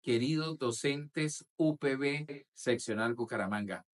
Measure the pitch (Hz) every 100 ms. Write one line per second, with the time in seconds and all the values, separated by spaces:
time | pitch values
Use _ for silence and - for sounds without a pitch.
0 | - 117 127 156 160 156 123 117 143 143
1 | 147 - 151 - - - 156 151 143 135
2 | 139 147 151 143 - - 127 120 - 107
3 | 117 120 117 117 98 104 101 92 _